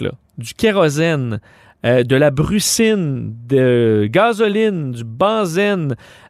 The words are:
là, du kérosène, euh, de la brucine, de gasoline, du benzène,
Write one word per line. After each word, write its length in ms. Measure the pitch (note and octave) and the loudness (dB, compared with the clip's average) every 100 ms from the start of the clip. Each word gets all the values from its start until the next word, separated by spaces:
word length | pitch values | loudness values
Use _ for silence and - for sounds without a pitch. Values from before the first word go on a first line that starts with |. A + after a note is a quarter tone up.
là, 80 | F#2+ - _ - | -8 -8 _ -16
du 160 | A2+ | -14
kérosène, 880 | - A3 G3 D#3 C#3+ E3 D3+ B2 G#2 - _ _ _ | -2 0 2 2 2 0 -2 -4 -8 -10 _ _ _
euh, 180 | A#2 B2+ | 0 2
de 140 | A#2+ C3+ | 2 4
la 140 | D3 | 2
brucine, 1040 | C3+ D#3 G3+ - - A3 G#3+ D#3 B2+ G#2+ A2+ A#2+ | 2 0 0 -2 0 0 0 -2 -4 -8 -10 -2
de 640 | C3+ B2+ A#2+ A2+ G#2+ G#2 | 2 4 4 4 2 2
gasoline, 800 | E3+ A3+ G#3+ A3 G3+ A3 F3+ C3+ | 2 2 2 0 0 0 -2 -6
du 120 | A#2+ | -8
benzène, 920 | A#2 A#2 G3 A3 F#3 E3 G#3 F#3+ D3 A#2 - - | -8 -2 -2 0 -2 -2 -2 -2 -4 -6 -12 -20